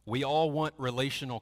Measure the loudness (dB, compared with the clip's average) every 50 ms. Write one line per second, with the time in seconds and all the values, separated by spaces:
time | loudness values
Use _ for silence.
0 | _ -4 -2 -2 0 2 2 4 4 4 2 0 0 -2 -2 -2 -2 -2 0 0
1 | 0 0 -2 -4 -6 -6 -6 -8